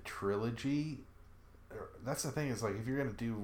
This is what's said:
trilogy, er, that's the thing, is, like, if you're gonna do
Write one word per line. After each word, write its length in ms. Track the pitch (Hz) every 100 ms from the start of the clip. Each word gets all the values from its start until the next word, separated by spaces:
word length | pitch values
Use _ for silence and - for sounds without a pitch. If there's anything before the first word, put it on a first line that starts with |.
trilogy, 960 | - - 98 101 113 117 135 143 156 135 - - - - - - -
er, 160 | - - -
that's 180 | 120 151
the 80 | 151
thing, 180 | 151 143
is, 140 | 110
like, 140 | 113 101
if 80 | 117
you're 120 | 135
gonna 120 | 131 98
do 160 | 117 110